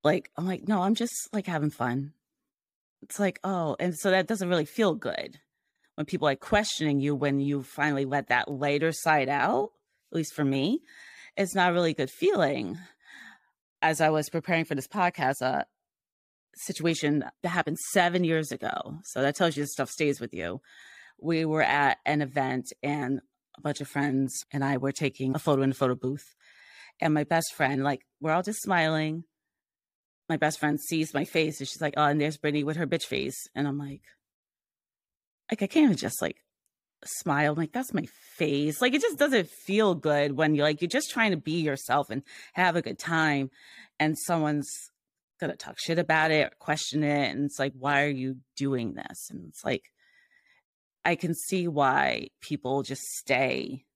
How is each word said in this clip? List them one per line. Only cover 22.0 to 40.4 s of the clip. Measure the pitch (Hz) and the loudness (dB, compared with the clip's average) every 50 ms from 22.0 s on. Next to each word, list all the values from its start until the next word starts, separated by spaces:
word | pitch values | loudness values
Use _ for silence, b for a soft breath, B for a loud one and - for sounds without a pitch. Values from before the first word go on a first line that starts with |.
| _ | _
an | - 151 147 147 | 0 0 0 0
event | 131 131 147 135 131 131 127 123 - - _ - | 0 0 -2 0 0 -2 -4 -4 -6 -12 _ -4
and | 143 143 151 135 127 139 131 - _ _ _ _ _ _ | -4 -4 -2 -2 -2 -4 -4 -6 _ _ _ _ _ _
a | - | -8
bunch | - 147 143 - | -4 -4 -4 -4
of | 143 - | -6 -6
friends | - 143 139 147 131 135 135 131 - - - _ - | -2 -2 0 0 2 0 0 0 -2 -8 -12 _ -4
and | 147 135 | -2 0
I | 135 139 | 0 0
were | 131 135 135 131 | 0 0 -2 -2
taking | - 156 139 131 - 135 131 131 | 0 -2 -2 -2 -2 -2 -2 -2
a | 131 | 0
photo | - - 147 135 135 | 2 2 2 4 4
in | 135 131 | 2 2
a | |
photo | - 139 127 127 | 2 2 0 0
booth. | - - 127 139 147 - - _ B B B B B B B B B B B B _ | 0 -2 -4 -4 -4 -10 -16 _ B B B B B B B B B B B B _
And | - 165 151 | 0 2 2
my | 151 147 | 2 2
best | 147 170 165 160 - - | 2 0 0 0 -2 -2
friend, | - 151 131 139 135 135 | 0 0 0 0 0 0
like, | 143 139 131 _ _ _ _ | 0 -2 -2 _ _ _ _
we're | 143 160 156 | -2 0 0
all | 175 185 | 0 0
just | 202 214 - - | -2 -6 -6 -2
smiling. | 208 190 175 160 156 160 156 156 156 156 165 165 _ _ _ _ _ _ _ _ _ _ _ _ _ _ _ _ _ _ _ _ _ | 0 2 2 2 2 2 0 0 -2 -4 -6 -10 _ _ _ _ _ _ _ _ _ _ _ _ _ _ _ _ _ _ _ _ _
My | 160 | 0
best | 151 156 151 156 - | 2 2 0 0 0
friend | - 151 147 151 | 0 0 0 0
sees | - - 170 160 156 160 - | -2 -2 0 0 0 0 0
my | 143 151 | -4 -4
face | - - 165 160 156 147 - | 0 2 2 2 2 0 -6
and | 139 131 | -8 -10
she's | - - | -6 -4
like, | 160 147 - | -4 -2 2
"Oh, | - 151 | 2 4
and | 143 147 151 | 4 4 4
there's | 143 151 151 | 2 0 -2
Brittany | - - 151 147 151 143 | -2 -2 0 0 0 0
with | 143 156 | -2 -2
her | 165 170 | -2 -2
bitch | 135 165 160 - | -2 -2 -2 -2
face." | - 127 131 135 139 131 - - - _ | -4 -4 -4 -4 -4 -6 -10 -14 -10 _
And | - 143 143 | -2 -2 -2
I'm | 135 143 | -2 -4
like, | 143 139 139 - _ - _ _ _ _ _ _ _ _ _ _ _ _ _ _ _ _ _ _ _ _ _ _ _ _ _ _ _ _ | -6 -8 -12 -14 _ -20 _ _ _ _ _ _ _ _ _ _ _ _ _ _ _ _ _ _ _ _ _ _ _ _ _ _ _ _
like, | - - 202 | -4 -2 -2
I | |
can't | 196 - 320 302 | 2 4 6 6
even | 269 185 | 6 6
just, | - - 107 - - | 4 0 -6 -4 -4
like, | - 82 - _ _ _ _ _ _ _ _ _ _ _ _ _ - | -4 -4 -6 _ _ _ _ _ _ _ _ _ _ _ _ _ -14
smile. | - - - - 175 143 143 151 151 151 | -12 -10 -6 -2 0 0 2 2 2 2
I'm | 156 | 0
like, | 165 156 - | -2 -2 -2
"That's | 240 262 - - | -6 -6 -2 -4
my | 190 165 - - - - - - | -4 -4 -4 -12 -20 -20 -20 -6
face." | - 180 156 143 139 147 151 151 - 247 | -2 -2 0 0 0 0 -2 0 2 0
Like, | 254 247 | 2 2
it | 302 | 2
just | 285 466 330 277 | 0 0 2 2
doesn't | 285 302 269 226 175 - | 2 4 4 2 2 0
feel | - - - - 196 214 220 202 175 | -8 -18 -6 0 2 4 4 4 2
good | 143 - 156 147 147 143 147 139 | 2 2 2 2 4 2 2 2
when | 127 | 2